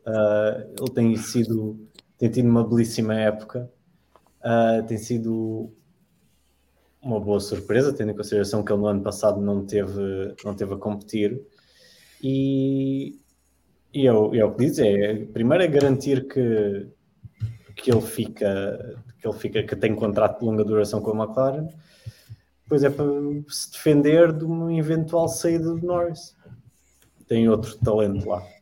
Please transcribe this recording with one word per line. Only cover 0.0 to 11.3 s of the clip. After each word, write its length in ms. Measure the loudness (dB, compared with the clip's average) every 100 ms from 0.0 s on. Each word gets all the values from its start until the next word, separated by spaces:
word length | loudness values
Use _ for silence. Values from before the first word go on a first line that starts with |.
Ah, 600 | -6 0 2 2 0 -4 -10 -8
ele 120 | -4
tem 260 | 2 2 2
sido, 640 | -2 -2 0 -2 -4 -8 -16 -20 _ _
tem 100 | 0
tido 200 | 2 4
uma 180 | 4 4
belíssima 480 | 2 0 -2 -2
época. 560 | 0 0 -2 -8 -10 -12 _ _ _ _ _ _ _
Ah, 400 | 0 2 4 2 -2
tem 120 | -6
sido 720 | -4 -4 -2 -4 -4 -6 -10 -16 _ _ _ _ _ _ _ _ _ _ _ _
uma 200 | -6 -4
boa 180 | 0 -2
surpresa, 540 | -2 -6 0 2 2
tendo 180 | 0 -4
em 60 | -4
consideração 480 | -2 -2 0 -2
que 80 | 0
ele 80 | 0
no 80 | 0
ano 140 | 0
passado 380 | -4 0 0 0
não 240 | -2 -2
teve, 680 | -2 -2 -2 -4 -6 -6 -8 -10
não 100 | -10
teve 200 | -6 -6
a 20 | -6
competir. 640 | -6 -8 -6 -2 -2